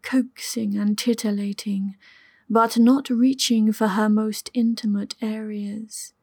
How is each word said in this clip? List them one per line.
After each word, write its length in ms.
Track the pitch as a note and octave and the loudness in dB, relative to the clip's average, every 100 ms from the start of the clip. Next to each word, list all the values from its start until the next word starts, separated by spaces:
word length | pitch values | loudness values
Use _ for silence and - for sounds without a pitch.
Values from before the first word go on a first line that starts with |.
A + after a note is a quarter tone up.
coaxing 720 | - C4 B3+ - - - G#3+ G3+ | 0 -2 -2 -6 -8 -4 -4 0
and 220 | G#3 G#3 | 0 0
titillating, 960 | - A#3 A3 G3+ G3+ G3+ G#3+ G3 G3 G3 - - _ _ _ | 0 0 -2 -2 -4 -6 -4 -4 -4 -8 -20 -20 _ _ _
but 280 | G#3+ A3+ A#3 | 2 4 6
not 320 | A#3 C4+ C#4 | 6 6 2
reaching 600 | A#3 B3+ C4 - A#3 G#3+ | 2 2 2 0 2 2
for 160 | G#3+ A3 | 2 0
her 200 | F#3+ G#3+ | 2 2
most 420 | G#3+ A3 G#3 - | 2 0 -6 -6
intimate 600 | B3 A#3 A3+ G#3+ G3+ G#3 - | 0 0 0 -2 -2 -4 -8
areas. 960 | A3 G#3+ G#3+ G#3 G3+ G#3+ A3 - - _ | -6 -6 -8 -8 -8 -8 -12 -14 -16 _